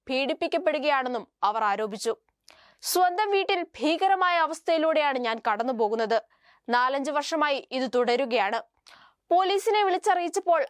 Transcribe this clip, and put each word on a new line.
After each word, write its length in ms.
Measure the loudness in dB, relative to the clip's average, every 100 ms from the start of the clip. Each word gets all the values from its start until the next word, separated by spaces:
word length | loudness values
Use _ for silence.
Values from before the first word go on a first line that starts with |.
| -6
പീഡിപ്പിക്കപ്പെടുകയാണെന്നും 1200 | -2 -2 -2 -2 -2 -2 -2 0 0 -2 -6 -10 _
അവർ 220 | -2 0
ആരോപിച്ചു. 520 | 0 -2 -4 -4 -6 -6 _ _ _ -20 _ _
സ്വന്തം 480 | -2 2 2 2 0
വീട്ടിൽ 320 | 0 0 -2
ഭീകരമായ 760 | -4 -4 -2 2 2 2 2 2
അവസ്ഥയിലൂടെയാണ് 800 | 0 -2 -2 2 2 2 0 0
ഞാൻ 220 | -4 -4 -2
കടന്നുപോകുന്നത്. 720 | -2 -2 0 0 0 0 0 -2 _ _ _ -2
നാലഞ്ച് 420 | 0 0 -2 -2
വർഷമായി 580 | -4 -2 0 0 -2 -4
ഇത് 200 | -4 -2
തുടരുകയാണ്. 680 | 0 0 0 0 0 0 -2 -8 _ -20 -20 -20 _ 0
പോലീസിനെ 540 | 2 2 0 0 2
വിളിച്ചറിയിച്ചപ്പോൾ 840 | 2 0 0 0 0 -2 2 2